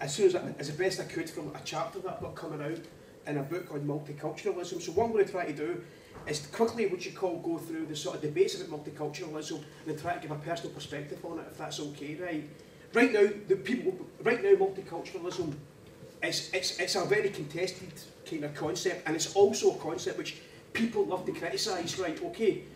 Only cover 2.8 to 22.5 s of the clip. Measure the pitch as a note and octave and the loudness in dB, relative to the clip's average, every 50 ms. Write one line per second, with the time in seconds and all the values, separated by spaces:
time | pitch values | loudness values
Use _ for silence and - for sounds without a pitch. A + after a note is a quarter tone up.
2.8 | - - - - - - - - - - D3 C#3+ C3+ D3 E3+ F3+ - - D#3 C#3+ | -8 -12 -16 -20 -20 -20 -20 -12 -6 -4 -2 -2 -2 -2 -4 -6 -6 -6 -6 -4
3.8 | C#3+ D3 C#3+ D3 - - - - - D#3 - - - G#3 F3+ F3 F3 - - E3 | -2 -2 -2 -4 -4 -8 -8 -6 -6 -6 -6 -2 -2 -2 -2 -2 -4 -6 -6 -6
4.8 | - F3 D#3+ F#3 A#3 A#3 A3 G#3+ F#3+ - - F3+ E3+ D3+ D3 C#3+ D3 E3 F3 - | -6 0 2 4 4 6 6 6 4 4 2 0 -2 -2 -2 -2 -2 -2 -2 -4
5.8 | - - - - - - - - - - D3+ D3 - - - - A3+ A3+ - A#3 | -6 -10 -16 -20 -20 -18 -16 -12 -6 -4 -4 -4 -4 -4 2 4 4 4 4 2
6.8 | A3 F#3+ F3+ - - D#3+ D3+ - - F3+ E3+ - - F3 E3 D3+ - - D#3+ D#3+ | 2 2 0 -2 -4 -8 -4 -2 0 0 0 -2 -2 -2 -2 -2 -4 -6 -6 -4
7.8 | D#3+ D3+ D#3 D3 - F#3 - D3+ - D3 D3 E3+ G3 - - F#3 E3+ - D#3 D3 | -4 -4 -6 -6 -4 -6 -4 -4 -4 0 4 4 4 4 4 0 -6 -8 -8 -8
8.8 | D3 - - - D3+ D3 C#3+ - F3+ D#3+ D3+ D#3 D#3 - E3 D3 C#3+ - - - | -8 -10 -6 -4 -4 -4 -4 -6 -8 -6 -6 -6 -6 -6 -6 -8 -8 -10 -16 -10
9.8 | - D#3+ C#3+ - - F3 - - - D3 D3+ D3 - D3 E3+ - - - - - | -6 -6 -6 -4 -2 -4 -4 -4 -4 -6 -6 -6 -4 -4 -4 -4 -4 -6 -10 -10
10.8 | - - C#3+ D3 D3 - F#3 - - E3+ E3 D#3+ - - - - E3 - - - | -10 -8 -8 -8 -8 -8 -8 -8 -8 -6 -6 -8 -8 -10 -10 -8 -8 -6 -6 -6
11.8 | D3+ C#3+ - - C#3 D3 D#3 - F3+ F3+ D#3+ D3+ - - - - - - - - | -6 -6 -6 -8 -8 -8 -6 -6 -4 -4 -4 -4 -4 -6 -10 -16 -18 -20 -20 -20
12.8 | - - - A3+ B3+ C4 G#3+ G#3+ G3+ G#3+ - - - - F#3+ - - - B3+ - | -10 2 6 8 8 8 10 8 8 8 6 2 0 2 2 2 2 0 0 0
13.8 | - - - - - - - - - A3 B3 - F#3+ G3 G3 F3+ F#3+ F#3+ G3 - | 2 0 0 -2 -4 -12 -10 -2 2 2 4 4 8 8 8 8 8 6 2 -2
14.8 | - - E3+ E3+ E3+ - - F3 E3+ F3+ - - F3 D#3 D3 - - - - - | -8 -8 -8 -8 -8 -8 -8 -6 -6 -4 -4 -2 -2 -4 -4 -6 -10 -16 -20 -20
15.8 | - - - - - - - - - E3 - - - - - F#3 - - - - | -20 -20 -20 -20 -20 -20 -8 -4 -2 -2 -2 -2 -2 -2 -2 0 0 0 0 0
16.8 | F3+ F3+ - G3 F3 - G3 G#3+ G3 G3 - - D#3 C#3+ - E3 F3+ F#3 - - | 0 2 2 2 4 4 4 4 4 2 0 -4 -6 -6 -4 -2 -2 -2 -2 -6
17.8 | F#3 - - - - - - - - - E3 D3+ D3 D3 - - - D3+ F3+ - | -10 -12 -12 -14 -16 -16 -18 -18 -10 -6 -6 -4 -4 -4 -4 -4 -2 -2 -2 0
18.8 | - F#3+ E3 - - D#3 D#3 E3 - - - G3 G3+ - - - A3 G3 - - | 0 0 0 0 -2 -2 0 0 0 2 8 8 8 8 8 6 4 4 4 4
19.8 | - D#3+ E3 - - F#3 - - D3+ - - - - - - - - - - - | 0 -4 -4 -2 -2 -2 -4 -4 -4 -8 -8 -12 -14 -18 -20 -20 -12 -6 0 0
20.8 | A3+ A3+ - G#3+ G3 - - - - - - - - - G3 G3 - - F#3+ F3 | 0 2 4 2 2 2 2 0 0 -2 -4 -2 -2 -2 -2 0 0 0 0 0
21.8 | E3+ - - - F#3 E3+ D3+ - F3 E3+ - - A3 G3+ | -2 -2 -2 -2 0 -2 -2 -2 -4 -6 -2 4 4 4